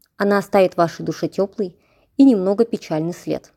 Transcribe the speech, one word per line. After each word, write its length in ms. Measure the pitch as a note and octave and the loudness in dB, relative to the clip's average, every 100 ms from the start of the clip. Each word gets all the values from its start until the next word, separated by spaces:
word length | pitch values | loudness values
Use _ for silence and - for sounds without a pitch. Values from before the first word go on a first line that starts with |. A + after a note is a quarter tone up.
| _ - | _ -4
Она 220 | G3+ G3+ | 0 0
оставит 380 | F#3+ G3+ F3+ - | 0 2 2 0
в 20 | |
вашей 260 | E3 - | -2 -4
душе 240 | E3+ - D#3+ | -8 -6 -6
теплый 480 | - G3 - F3+ - _ _ _ - | -4 -4 -6 -10 -10 _ _ _ 2
и 60 | |
немного 420 | C4+ G#3+ F#3 G3+ A#3 | 4 4 0 0 -2
печальный 480 | - - D#3 E3 | -4 -6 -6 -6
след. 380 | F3+ - C3+ - | -8 -8 -8 -10